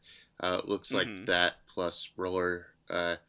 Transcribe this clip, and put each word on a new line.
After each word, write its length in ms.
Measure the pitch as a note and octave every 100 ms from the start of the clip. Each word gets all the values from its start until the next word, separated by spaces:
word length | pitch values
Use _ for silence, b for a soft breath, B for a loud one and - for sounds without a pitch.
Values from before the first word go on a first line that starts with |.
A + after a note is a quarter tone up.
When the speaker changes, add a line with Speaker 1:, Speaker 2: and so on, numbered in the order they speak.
| B B B _
Speaker 1:
uh, 220 | F2+ F2+
looks 260 | - G2+ -
like 140 | G#2+ F#2
Speaker 2:
Mm-hmm. 200 | G2 F#2+
Speaker 1:
that 320 | F2 F2 - -
plus 420 | - F2 - - -
roller, 500 | F#2 F#2 F2+ F2 - _ _
uh, 260 | F2 F2 E2+